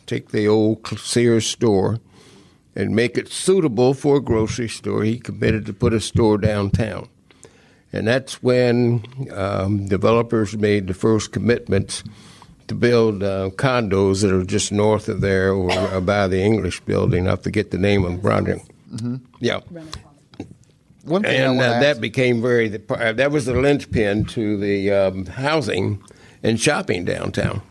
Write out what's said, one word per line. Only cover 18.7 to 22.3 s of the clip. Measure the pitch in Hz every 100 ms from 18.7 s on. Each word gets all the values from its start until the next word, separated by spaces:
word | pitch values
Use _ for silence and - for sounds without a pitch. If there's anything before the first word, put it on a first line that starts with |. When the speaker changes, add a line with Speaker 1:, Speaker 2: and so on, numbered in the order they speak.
| - -
Speaker 2:
Mm-hmm. | 120 120 127 - -
Speaker 1:
Yeah. | 120 98 - 170 160 - - _ _ - - - _ _ _ _
Speaker 2:
One | 139 185
thing | 214 131
I | 131
Speaker 1:
And, | 127
Speaker 2:
wanna | 123
Speaker 1:
uh, | 117
that | 143 127
Speaker 2:
ask |
Speaker 1:
became | 113 131 123